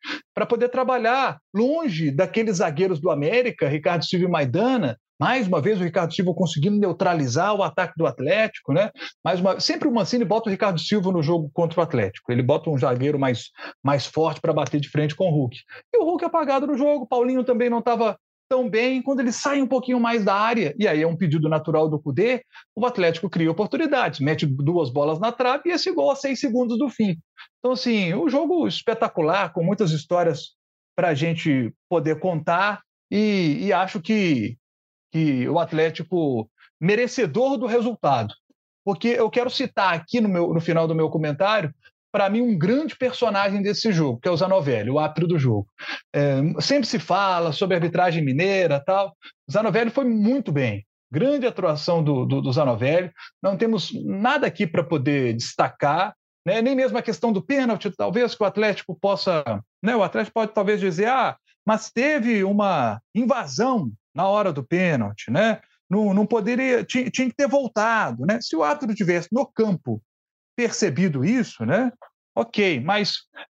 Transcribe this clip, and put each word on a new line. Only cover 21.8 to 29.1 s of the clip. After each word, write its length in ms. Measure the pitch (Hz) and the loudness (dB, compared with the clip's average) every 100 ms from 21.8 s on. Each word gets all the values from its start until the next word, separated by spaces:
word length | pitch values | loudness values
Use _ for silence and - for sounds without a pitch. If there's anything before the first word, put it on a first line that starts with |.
| 160 | 2
do 100 | 147 | 0
Cudê, 460 | 151 131 226 247 - - - - | -2 0 0 0 -6 -20 -16 -4
o 80 | |
Atlético 460 | 240 220 170 165 190 | -2 2 0 0 -2
cria 200 | 180 160 | 0 0
oportunidades, 720 | 165 208 277 320 277 196 - | 0 -2 -2 0 0 0 0
mete 240 | 139 156 | 0 0
duas 460 | 156 135 143 175 139 | 0 0 0 0 0
bolas 280 | 135 147 156 | 0 0 0
na 140 | 220 | -2
trave 300 | 240 247 285 330 | 0 0 0 -2
e 60 | |
esse 180 | 349 370 | -2 -2
gol 180 | 330 277 | 0 0
a 40 | |
seis 240 | 269 277 247 | 0 -2 -2
segundos 380 | 285 233 247 226 | 0 0 0 0
do 120 | 277 | -2
fim. 260 | - 214 165 - - - _ | 0 -2 -2 -10 -20 -20 _
Então, 140 | 247 | -2
assim, 400 | 254 247 220 180 | -2 0 0 0
um 160 | 196 320 | 0 0
jogo 400 | 269 311 349 233 | 0 0 0 0
espetacular, 840 | - - 226 233 | -2 -4 -2 -2